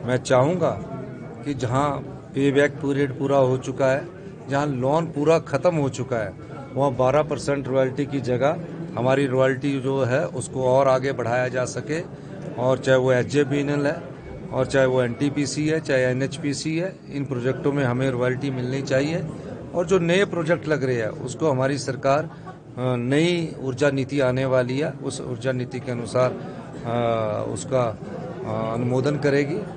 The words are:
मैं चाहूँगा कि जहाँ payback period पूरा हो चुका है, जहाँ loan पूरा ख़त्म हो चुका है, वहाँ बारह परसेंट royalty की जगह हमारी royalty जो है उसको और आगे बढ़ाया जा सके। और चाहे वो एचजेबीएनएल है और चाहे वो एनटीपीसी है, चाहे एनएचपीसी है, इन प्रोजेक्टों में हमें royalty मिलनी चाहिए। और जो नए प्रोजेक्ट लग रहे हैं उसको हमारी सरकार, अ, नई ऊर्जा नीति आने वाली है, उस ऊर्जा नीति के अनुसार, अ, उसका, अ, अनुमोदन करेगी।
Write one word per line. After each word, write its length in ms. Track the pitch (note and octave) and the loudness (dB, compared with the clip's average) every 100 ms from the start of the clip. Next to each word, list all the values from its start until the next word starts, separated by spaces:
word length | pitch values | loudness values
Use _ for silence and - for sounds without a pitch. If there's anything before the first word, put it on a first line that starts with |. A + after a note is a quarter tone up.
मैं 140 | A2+ B2+ | 0 -2
चाहूँगा 520 | B2+ C3 C3+ F3+ D#3 G2+ - - - - - - D3 | 4 4 4 2 0 -2 -6 -10 -10 -12 -12 -10 -6
कि 80 | |
जहाँ 380 | C3+ A#2 B2+ C#3+ C#3 - - - C3+ | -4 0 2 0 -2 -8 -14 -8 0
payback 360 | C#3 C3+ C#3+ | 4 4 4
period 480 | C#3+ C#3 C#3 C#3+ C3 | 2 -2 0 0 0
पूरा 180 | C3+ C#3 | 2 4
हो 200 | B2+ C3 | 4 2
चुका 300 | C3 B2+ C3+ | -2 0 2
है, 200 | C3+ E3+ - - - - | 2 -2 -14 -16 -14 -4
जहाँ 180 | C#3 D3 | -2 0
loan 380 | C3 C3+ D#3 E3 | 0 2 2 0
पूरा 340 | D3 D3 D#3+ | 0 4 2
ख़त्म 360 | - - F3+ E3 | 2 0 2 2
हो 140 | C#3 | 0
चुका 280 | - B2 A#2+ | -2 -4 -2
है, 160 | G2+ - - - - | -4 -8 -14 -14 -8
वहाँ 180 | B2+ C#3 | 0 0
बारह 320 | B2 B2+ C#3 | 2 4 4
परसेंट 440 | D3+ C#3+ - C#3 B2+ | 2 -2 -2 -2 0
royalty 380 | C3 C3 B2+ C3+ | 2 2 0 -2
की 140 | C#3 | -2
जगह 380 | B2+ B2 C3+ D#3+ - - - A2+ | 0 2 2 0 -6 -10 -8 -2
हमारी 280 | A#2+ C3+ C#3 | 2 4 2
royalty 540 | B2+ C3 C3 C#3+ C#3 | 4 4 2 -2 -2
जो 240 | B2+ C3+ | 0 0
है 240 | B2 C3 F3 | 2 0 0
उसको 360 | C3 A#2+ C3 | -4 -6 -2
और 240 | B2+ C3 C3+ | 4 4 6
आगे 240 | C3 C3 | 4 2
बढ़ाया 360 | B2 A2+ B2 B2+ | -2 0 0 0
जा 180 | B2+ B2 | -2 -4
सके। 600 | C3 B2+ D#3 F3+ - - - - - | -4 -4 -6 -6 -12 -14 -12 -10 -2
और 160 | B2+ C3 | 2 2
चाहे 200 | C3+ C3 | 4 4
वो 140 | B2+ | 6
एचजेबीएनएल 760 | B2 A2+ C#3 C#3 C#3+ C#3 D3 C#3+ | 4 4 2 2 2 0 0 0
है 140 | D#3+ - - - - - | -2 -8 -14 -14 -12 -6
और 140 | B2+ C3 | -2 2
चाहे 200 | C#3 C3 | 4 4
वो 160 | B2+ | 4
एनटीपीसी 680 | B2 A2+ C#3+ C#3+ C#3 - D3+ | 2 0 -2 0 -2 0 0
है, 120 | D#3 | 0
चाहे 240 | D#3 C3 | 2 2
एनएचपीसी 760 | B2+ B2+ C3+ - C#3+ C3+ D#3 D#3+ | 2 2 -2 -2 -4 -4 -2 -2
है, 180 | F#3 - - | -4 -8 -10
इन 140 | C#3 C#3 | -6 -4
प्रोजेक्टों 480 | B2+ B2 B2+ D3 | -2 -2 0 0
में 100 | C#3+ | 2
हमें 260 | C3 B2 C3+ | 0 2 0
royalty 400 | A#2+ B2+ B2+ C#3 | 2 0 0 -2
मिलनी 320 | B2+ B2 C3+ | -2 -2 -4
चाहिए। 440 | C3+ C3+ D3 E3+ G3 - - - - E3 | 0 0 2 -2 -4 -8 -12 -12 -6 -4
और 100 | F3 | 2
जो 140 | F#3 | 2
नए 260 | E3+ F3+ G3+ | 4 4 2
प्रोजेक्ट 420 | E3+ D#3+ F3 D3+ | 0 0 0 0
लग 160 | D3 | 0
रहे 120 | C3 B2 | 0 0
हैं 120 | G#2+ | -2
उसको 420 | - B2+ A#2+ D#3+ | -4 -8 -2 0
हमारी 280 | B2+ C3+ C#3+ | 2 0 0
सरकार, 460 | - B2 C#3 C#3+ | -4 -2 2 2
अ, 300 | E3 - - - - - | 0 -10 -16 -16 -14 -4
नई 760 | B2+ B2 A#2+ C#3+ E3+ F3 D#3+ C3+ | 0 0 2 4 4 2 -2 -4
ऊर्जा 300 | C3 B2 D3 | -6 2 2
नीति 300 | C3+ C3 C#3+ | 2 0 2
आने 260 | B2+ B2 C3+ | 2 2 2
वाली 340 | B2+ B2 C3 | 2 2 0
है, 120 | D#3 | -2
उस 300 | C3+ C#3 C3+ | -4 -6 -6
ऊर्जा 300 | - A#2+ B2 | -6 -4 -2
नीति 280 | B2+ B2 B2+ | -2 -4 -6
के 120 | B2+ | -6
अनुसार, 400 | A#2+ A2+ B2 B2+ | -6 -2 2 2
अ, 1120 | - - - - - A#2+ A#2+ A#2 A2+ G#2+ G#2+ A2 | 0 -10 -12 -12 -10 -4 0 2 2 0 -2 -4
उसका, 300 | A#2 - C3 | -6 -2 0
अ, 920 | A#2+ G#2 - - - - - A2 A2 | 0 -2 -10 -10 -10 -8 -4 -2 -2
अनुमोदन 440 | A2+ B2 B2+ C3 D3 | 0 2 2 2 2
करेगी। 420 | D3 C#3 C#3+ F#3+ F#3+ | 2 2 2 -2 -6